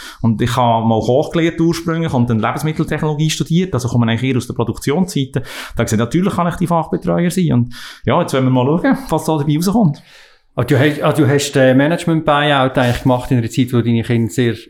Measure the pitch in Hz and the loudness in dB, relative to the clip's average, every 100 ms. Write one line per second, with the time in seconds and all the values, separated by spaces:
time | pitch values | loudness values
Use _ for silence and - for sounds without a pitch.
0 | - - 117 107 120 123 120 113 110 110 | -16 -4 -2 0 0 0 2 2 2 0
1 | 107 131 - 170 165 165 165 165 - 165 | 2 2 2 0 0 0 0 0 -2 -4
2 | 165 131 120 110 113 143 151 156 151 151 | -2 0 0 0 -2 -2 -4 -2 -4 -2
3 | 156 151 156 - 151 160 185 135 117 120 | -2 0 -2 -2 -2 0 0 -2 -2 0
4 | 117 113 131 135 120 117 113 104 - 151 | 0 0 0 -2 -2 -4 -4 -4 -2 0
5 | 180 147 131 139 - - - - 113 107 | 0 -2 -4 -6 -8 -12 -10 -4 0 0
6 | 117 170 190 - 175 170 165 170 156 175 | 0 0 0 0 -2 -2 -2 -2 -2 -4
7 | 175 170 175 185 160 123 123 - - - | -2 0 0 0 2 2 0 -6 -16 -8
8 | - 151 131 135 127 127 131 170 269 - | -2 0 0 0 2 2 2 2 2 0
9 | - 156 160 156 147 147 185 220 175 143 | -2 -2 0 -2 0 0 2 2 2 0
10 | - - - _ _ - 120 135 147 147 | -10 -20 -20 _ _ -4 0 2 2 2
11 | 160 143 131 143 - 139 131 131 147 170 | 0 2 2 2 0 2 4 6 4 0
12 | - 160 156 143 147 139 131 139 123 120 | 0 0 2 2 2 2 2 2 0 0
13 | 131 123 - 127 113 - 123 120 117 117 | 0 0 0 0 0 -2 0 0 2 0
14 | 113 120 113 - 120 107 | 0 0 0 0 -2 -2